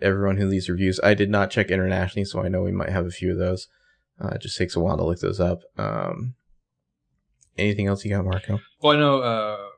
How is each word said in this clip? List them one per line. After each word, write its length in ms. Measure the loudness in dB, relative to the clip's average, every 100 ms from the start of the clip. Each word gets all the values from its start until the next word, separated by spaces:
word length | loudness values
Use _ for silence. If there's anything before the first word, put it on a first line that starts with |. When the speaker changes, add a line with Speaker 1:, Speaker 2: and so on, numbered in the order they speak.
Speaker 1:
everyone 360 | 0 2 2 2
who 100 | 2
leaves 220 | 0 0
reviews. 300 | 0 2 4
I 100 | 4
did 160 | 4 4
not 220 | 2 2
check 180 | 0 0
internationally, 560 | 2 2 0 -2 -4 -4
so 160 | -4
I 60 | -2
know 160 | -2
we 80 | -2
might 180 | -2 -2
have 160 | -2 -2
a 60 |
few 200 | -4 -4
of 60 | 0
those. 300 | -2 -2 -6 _ _ _ _ -10
Uh, 100 | -8
it 120 | -6
just 160 | -8 -4
takes 180 | -4 0
a 40 |
while 180 | 0 0
to 60 |
look 160 | -2 -2
those 200 | -2 0
up. 200 | -2 -2 -8 -8
Um, 560 | -6 -4 -6 -6 -8 -10 _ _ _ _ _ _ _ _ _ _ _ -2
anything 300 | 0 0 0
else 160 | 0 -2
you 60 | -2
got, 100 | 0
Marco? 340 | -2 -2 -4 -6 _
Speaker 2:
Well, 140 | 4 6
I 40 |
know, 200 | 4 4
uh, 360 | 2 0 -2 -6 -10